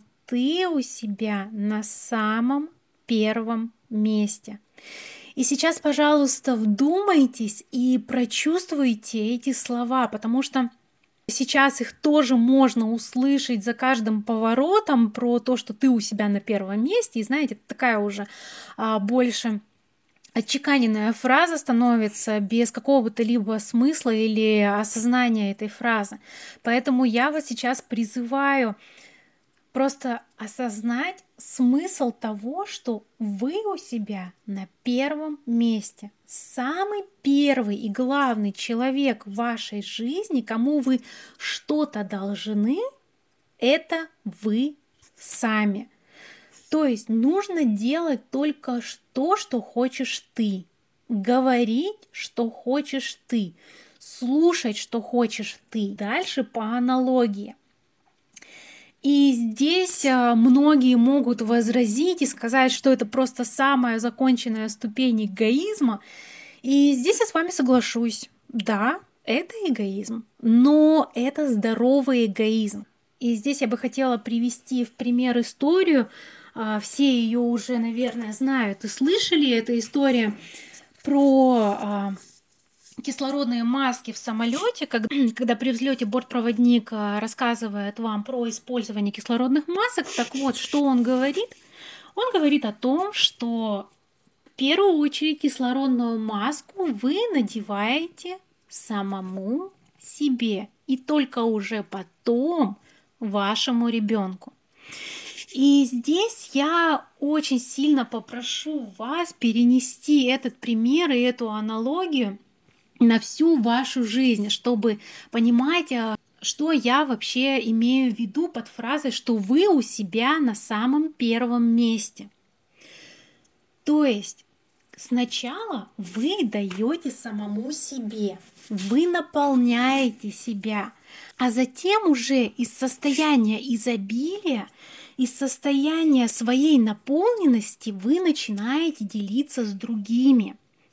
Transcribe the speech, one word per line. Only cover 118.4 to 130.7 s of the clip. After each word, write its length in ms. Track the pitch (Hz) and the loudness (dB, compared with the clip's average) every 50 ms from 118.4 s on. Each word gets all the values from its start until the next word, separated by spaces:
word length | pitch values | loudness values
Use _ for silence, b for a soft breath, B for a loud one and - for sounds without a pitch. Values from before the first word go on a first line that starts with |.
| 349 | -2
под 200 | - - 240 220 | -2 -4 -8 -12
фразой, 440 | - - - 226 233 285 294 294 254 | -12 -12 -10 -6 -4 -4 -2 -2 -4
что 240 | 233 - - - 233 | -6 -4 -2 -2 0
вы 320 | 214 190 190 262 320 392 | 0 2 2 4 4 6
у 140 | 415 339 269 | 6 4 4
себя 580 | 214 - - - 208 170 190 220 240 269 311 320 | 2 -2 -4 -8 -6 -4 -2 0 0 2 2 2
на 160 | 285 240 208 | 2 0 0
самом 560 | - - - 220 208 233 254 277 302 311 311 - | -2 -6 -4 -2 0 0 2 2 2 0 -2 -2
первом 500 | - 247 226 233 233 247 233 240 240 233 | -2 0 0 0 0 0 0 2 2 4
месте. 640 | 233 226 233 240 226 226 208 - - - - 202 202 _ _ _ _ _ _ _ _ b b b b b b b b b b b b b b b b _ _ _ _ _ _ - | 4 4 4 4 2 0 -2 -4 -8 -12 -16 -20 -20 _ _ _ _ _ _ _ _ b b b b b b b b b b b b b b b b _ _ _ _ _ _ -2
То 220 | 294 302 302 294 | 0 2 4 4
есть 400 | 269 214 208 196 - - _ _ _ _ _ _ _ _ _ _ _ - | 2 2 -2 -4 -10 -16 _ _ _ _ _ _ _ _ _ _ _ -20
сначала 920 | - - - 247 247 247 240 - - 247 240 311 392 466 427 - 208 - - _ | -14 -8 -4 -2 -2 -2 -2 -6 -8 -8 -8 -10 -10 -10 -8 -8 -8 -10 -12 _
вы 460 | - 190 175 185 220 247 330 392 415 285 | -14 -12 -10 -6 -4 -4 -2 -2 -2 -2
даете 680 | 208 214 208 202 190 180 190 220 254 330 339 - 262 | -2 -2 -4 -6 -6 -4 -4 -2 -2 -2 -4 -6 -8
самому 600 | - - - 233 208 208 208 208 208 220 240 285 | -8 -8 -8 -8 -8 -8 -6 -6 -6 -6 -6 -6
себе, 640 | 302 - - - 277 254 226 208 220 214 208 196 190 - - - _ - - - | -6 -8 -8 -8 -8 -8 -10 -8 -6 -4 -4 -4 -6 -8 -18 -20 _ -20 -12 -8
вы 380 | 214 185 190 202 240 294 349 | -8 -6 -2 0 2 2 2
наполняете 1200 | 349 349 339 302 - - 294 285 285 269 247 240 240 233 240 247 262 269 277 269 233 214 - - 208 | 2 0 -2 -4 -2 -2 0 2 2 4 4 4 4 2 2 2 2 2 2 0 -2 -2 -6 -12 -12
себя, 640 | - - - 240 214 196 190 220 | -12 -10 -8 -8 -8 -6 -6 -4